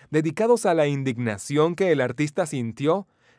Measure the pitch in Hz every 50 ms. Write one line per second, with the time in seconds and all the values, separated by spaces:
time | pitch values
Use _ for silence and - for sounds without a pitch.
0 | _ - 147 156 151 165 151 - 220 233 240 233 - 190 170 160 147 143 143 139
1 | 135 135 120 120 123 113 104 98 - - 143 151 156 170 170 170 190 180 156 135
2 | 127 123 123 - 151 147 - 196 175 147 151 131 117 117 117 - 139 151 175 202
3 | 196 _ _ _ _ _ _